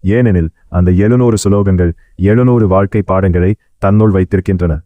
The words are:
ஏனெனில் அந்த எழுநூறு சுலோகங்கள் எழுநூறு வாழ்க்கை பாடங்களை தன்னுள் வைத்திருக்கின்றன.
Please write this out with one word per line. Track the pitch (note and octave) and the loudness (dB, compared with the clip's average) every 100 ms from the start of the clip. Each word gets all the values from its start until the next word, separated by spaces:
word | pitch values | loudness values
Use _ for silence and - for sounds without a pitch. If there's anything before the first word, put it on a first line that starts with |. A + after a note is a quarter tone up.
ஏனெனில் | F#2+ A2 A#2+ F#2 D#2+ _ _ | 0 0 2 0 -2 _ _
அந்த | F2+ F2+ | -2 0
எழுநூறு | F2+ G#2 B2 B2 G#2+ | 2 2 2 0 0
சுலோகங்கள் | G2+ G2+ G2 F#2 F2 E2 _ - | 0 0 0 0 -2 -4 _ -4
எழுநூறு | F#2 A2+ B2+ A#2+ G#2+ | 0 2 2 2 2
வாழ்க்கை | F#2 G2 G#2+ | 0 0 -4
பாடங்களை | F#2+ F#2+ F#2+ F2 F2+ G#2+ _ _ | -2 -2 0 0 0 -2 _ _
தன்னுள் | G2 G#2 A2 | -2 2 2
வைத்திருக்கின்றன. | F#2+ F#2 F#2+ F#2 F#2+ F2 D#2 | 0 0 -2 -2 -2 -2 -4